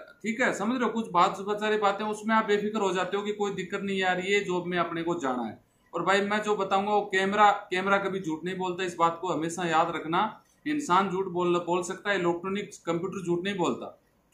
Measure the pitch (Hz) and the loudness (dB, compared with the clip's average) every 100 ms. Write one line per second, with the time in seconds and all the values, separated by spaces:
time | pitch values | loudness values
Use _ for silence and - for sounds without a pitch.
0 | - - 214 226 226 175 214 262 226 226 | -12 -8 -4 0 0 0 -2 0 0 -2
1 | 202 175 190 190 196 208 214 214 202 208 | 0 4 4 2 -4 -2 0 2 2 0
2 | 214 214 214 220 220 202 214 220 196 185 | -4 -4 0 2 4 2 2 0 0 0
3 | 180 202 208 208 202 190 175 202 196 190 | 0 -2 -2 -2 -2 -4 -6 -6 -2 0
4 | 185 180 185 202 185 180 170 175 170 165 | 0 0 2 0 2 -2 -2 -2 -2 -2
5 | 170 170 135 123 110 104 _ _ _ 170 | -2 -2 -2 -2 -4 -10 _ _ _ -4
6 | 180 196 202 214 208 202 196 196 202 208 | 2 2 2 0 0 0 2 0 2 0
7 | 202 190 196 208 208 202 - 180 190 196 | 2 0 2 6 6 4 0 -2 2 2
8 | 196 190 160 156 175 180 185 180 185 - | 2 -4 -4 -4 -4 -4 -4 -2 -4 2
9 | 170 165 180 151 165 175 170 160 170 160 | 0 0 -4 -2 -2 -4 0 2 2 0
10 | 156 160 - - _ _ 147 151 143 185 | -2 0 0 -4 _ _ -4 -2 2 2
11 | 196 185 190 175 180 175 170 180 180 185 | 4 0 -2 0 2 2 2 -2 -2 -4
12 | 208 196 170 170 190 202 - - 170 170 | -2 0 2 0 -2 -4 -6 -8 -4 -2
13 | 185 190 170 175 196 185 151 117 101 - | -2 -6 -2 -2 -2 0 0 -2 -8 -16
14 | _ _ _ | _ _ _